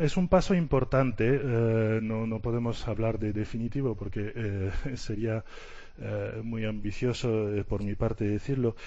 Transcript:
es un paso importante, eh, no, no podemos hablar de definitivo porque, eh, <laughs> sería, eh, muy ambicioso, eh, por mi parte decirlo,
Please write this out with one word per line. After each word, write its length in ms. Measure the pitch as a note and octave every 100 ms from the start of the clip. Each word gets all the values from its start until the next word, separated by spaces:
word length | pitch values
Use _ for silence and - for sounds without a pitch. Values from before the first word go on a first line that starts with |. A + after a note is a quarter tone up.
es 160 | D3+ -
un 100 | F3+
paso 260 | F#3 -
importante, 840 | F#3 D#3 C3+ B2 C3 C3 G#2 A2+ C#3
eh, 580 | C#3 A#2 A#2 A2+ A2 A2
no, 240 | A2 A2 A2+
no 140 | A2
podemos 460 | A#2 A#2+ A#2+ A#2 -
hablar 300 | G#2 A2+ G#2+
de 140 | G#2+
definitivo 600 | G2+ G#2 A#2 A#2 C#3 C3+
porque, 380 | G2+ G2 A2 G#2
eh, 360 | A#2 G#2+ G2 F#2+ -
<laughs> 120 | - B2
sería, 480 | - G#2 A2+ A2 - - - - - -
eh, 380 | G#2+ G#2 G2+ A2
muy 220 | A2+ A2+
ambicioso, 880 | G#2+ G#2+ G#2 G2 B2+ A#2 B2 A2 G#2
eh, 80 | G#2
por 200 | F#2+ G2+
mi 120 | G2+
parte 300 | G2+ A2+ A2
decirlo, 500 | G#2 G#2 - C3+ A#2+ -